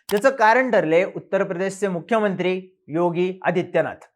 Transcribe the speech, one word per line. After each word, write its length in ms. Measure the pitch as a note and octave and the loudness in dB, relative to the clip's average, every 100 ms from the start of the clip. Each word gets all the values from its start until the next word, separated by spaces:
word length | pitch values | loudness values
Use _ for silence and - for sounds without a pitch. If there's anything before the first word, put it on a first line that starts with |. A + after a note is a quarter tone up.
| - | -4
ज्याचं 200 | G3+ C4 | 0 2
कारण 420 | C4+ A3 A#3 C4 | 4 4 4 2
ठरले 320 | A3 D#3 E3 | 2 2 2
उत्तर 400 | F#3+ E3+ - G3 | 2 -4 -4 -2
प्रदेशचे 440 | F#3 F3 G3 F#3+ G3+ | -2 -4 -6 -4 -4
मुख्यमंत्री 960 | F3 E3 A3+ G#3 F#3 F3+ F#3 F#3 _ - | -4 -2 0 0 -2 -2 -4 -8 _ -8
योगी 520 | D#3 F3 E3 F3 F#3 | -2 0 0 -2 -2
आदित्यनाथ. 600 | D#3 F3+ F3 E3+ C#3 - - | -4 -2 -2 -2 -2 -6 -18